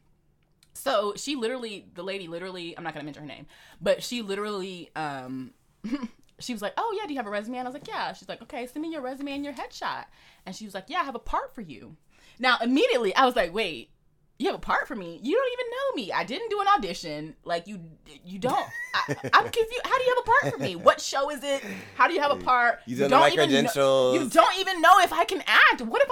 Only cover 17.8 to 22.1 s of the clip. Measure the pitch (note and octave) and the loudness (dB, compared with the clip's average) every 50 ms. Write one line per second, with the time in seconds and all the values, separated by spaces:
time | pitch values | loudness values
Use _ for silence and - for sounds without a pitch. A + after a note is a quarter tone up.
17.8 | E3 D#3+ D#3+ - _ - D3+ C#3+ - F3+ F#3 G3 F#3+ B3 D#4 G#4 - - A5+ - | -14 -16 -20 -20 _ -20 -20 -20 -18 -14 -10 -4 -2 0 0 0 -2 -4 -8 -10
18.8 | - - - G3+ - - C#4+ - - A#3 - C#4 A4+ A#4 - A#4 A4 A4 A#4+ A#4+ | -8 -4 -4 -4 -2 -2 -4 -6 0 4 4 4 4 4 2 0 0 0 -2 -6
19.8 | - - A4+ C5 B4+ B4 B4+ B4+ A4+ - A#4 C#5 C5 - - - - A3+ F3+ - | -2 0 0 2 2 2 2 2 4 4 4 4 4 2 0 -2 -4 -4 -2 2
20.8 | - C4+ D4+ - - - - C#4 C#4 D4 D4+ B3+ C4 C#4+ C#4 C4+ A3 G3+ F#3+ F#3+ | 6 6 6 4 2 -4 -2 -2 -2 -2 -4 -4 -2 -2 -2 -2 -4 -6 -12 -12
21.8 | - - - - B3+ C#4+ | -14 -6 0 2 4 4